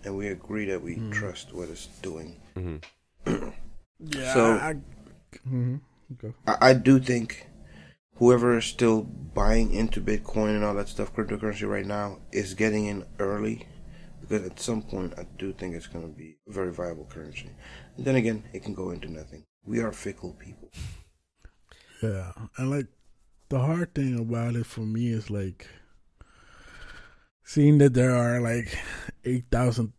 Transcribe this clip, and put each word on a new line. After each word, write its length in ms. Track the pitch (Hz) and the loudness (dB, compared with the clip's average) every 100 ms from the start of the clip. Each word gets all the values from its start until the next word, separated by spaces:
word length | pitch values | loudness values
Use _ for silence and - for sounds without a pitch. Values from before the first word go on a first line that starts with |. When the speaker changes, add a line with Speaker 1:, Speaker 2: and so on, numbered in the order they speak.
Speaker 1:
and 120 | 101 98 | -6 -6
we 120 | 101 | -6
agree 380 | 92 - 107 101 | -8 -8 -6 -2
that 160 | 92 | -4
we 140 | 82 85 | -4 -8
Speaker 2:
Mm. 160 | 110 | -4
Speaker 1:
trust 420 | 104 101 90 - | -4 -6 -8 -14
what 140 | - 85 | -12 -10
it's 160 | 85 - - | -12 -16 -12
doing. 380 | 92 80 80 85 - - | -10 -10 -12 -16 -16 -10
Speaker 3:
Mm-hmm. 920 | 90 78 - _ _ _ - - - - - - | -8 -8 -12 _ _ _ -4 -4 -4 -8 -10 -12
Speaker 2:
<clears throat> 200 | - _ | -18 _
Yeah, 340 | 160 143 131 | -10 -6 0
Speaker 1:
So, 80 | 131 117 110 | 4 4 4
Speaker 2:
I, 120 | 156 | 0
I, 40 | 156 - - - - _ - 131 | -6 -10 -20 -20 -20 _ -14 -6
mm-hmm. 280 | 127 123 135 - _ _ | -2 -2 -4 -10 _ _
Okay. 200 | 127 107 - - | -14 -14 -8 -4
Speaker 1:
I, 240 | 110 127 | 6 8
I 20 | |
do 240 | 127 117 135 | 8 10 8
think 460 | 127 120 113 - - - - - - _ _ - | 6 0 0 -10 -14 -20 -20 -20 -20 _ _ 6
whoever 400 | 120 123 120 117 | 8 8 6 4
is 60 | - | 0
still 360 | - 120 110 | 2 4 4
buying 720 | 107 - - - 104 113 110 | 2 -10 -6 2 6 6 6
into 280 | 101 110 107 | 4 2 2
Bitcoin 500 | 92 107 - 110 107 | 2 0 0 0 2
and 100 | 107 | 2
all 100 | 104 | 0
that 140 | 101 101 | -2 -4
stuff, 260 | - 104 | -6 -6
cryptocurrency 540 | - 101 104 107 101 101 | -4 -4 -2 -4 -4 -4
right 180 | 101 98 | -4 -4
now, 320 | 104 101 95 - | -4 -4 -8 -6
is 220 | 98 98 | -4 -4
getting 320 | 92 110 107 104 | 0 2 2 -2
in 180 | 101 - - | -6 -10 -6
early. 480 | 98 104 107 117 - - - - - - | -4 -2 -4 -6 -10 -18 -18 -18 -18 -18
Because 260 | - 107 92 | -4 -4 -4
at 120 | - | -8
some 220 | - 110 | -4 -4
point, 300 | 104 101 90 - | -4 -6 -6 -8
I 60 | 90 - | -14 -10
do 140 | 95 | -10
think 220 | 92 92 82 | -8 -8 -8
it's 100 | - | -10
gonna 220 | 85 82 | -12 -12
be 300 | 78 80 80 - | -14 -18 -20 -12
a 40 | |
very 200 | 98 92 | -6 -6
viable 320 | 82 87 80 - | -4 -8 -8 -12
currency. 440 | 80 76 71 - - - - - - | -16 -14 -14 -16 -18 -20 -20 -18 -8
And 80 | 127 | 2
then 100 | 131 | 2
again, 260 | 113 107 - | 2 -2 -8
it 100 | 95 | -12
can 100 | 110 | -10
go 160 | 92 92 | -8 -8
into 180 | 85 82 | -8 -10
nothing. 360 | 80 76 76 _ _ | -12 -14 -18 _ _
We 160 | - 117 | -6 -4
are 120 | 113 | -4
fickle 400 | - 104 95 90 | -6 -10 -10 -14
people. 360 | - 95 - - - - - - _ _ _ - _ _ - _ - | -14 -20 -20 -20 -12 -12 -12 -20 _ _ _ -20 _ _ -20 _ -6
Speaker 2:
Yeah, 300 | 113 98 90 - 113 - | -4 -4 -8 -12 -14 -6
and, 140 | 131 | -2
like, 160 | 143 135 _ _ - _ _ _ | -2 -4 _ _ -20 _ _ _
the 80 | 131 | 0
hard 340 | 135 165 175 | 2 0 -2
thing 240 | - 135 123 | 0 0 0
about 380 | 113 117 117 117 | -2 -2 0 -2
it 100 | 113 | -4
for 140 | - | -6
me 280 | 110 110 120 | -4 0 0
is, 220 | 113 - | 0 -2
like, 360 | 101 95 92 - - - - _ _ - - - - - - - - - - _ _ | -4 -4 -8 -18 -20 -20 -20 _ _ -20 -20 -20 -20 -20 -20 -18 -18 -20 -20 _ _
seeing 340 | - - 147 147 | -4 6 8 10
that 160 | 143 | 8
there 200 | 127 127 | 8 4
are, 260 | 123 120 120 | 4 2 2
like, 360 | 117 120 113 - - - - - | 0 -2 -4 -8 -8 -10 -12 -8
eight 200 | 123 127 - | -2 -2 0
thousand 420 | 117 127 117 113 | 2 2 2 -2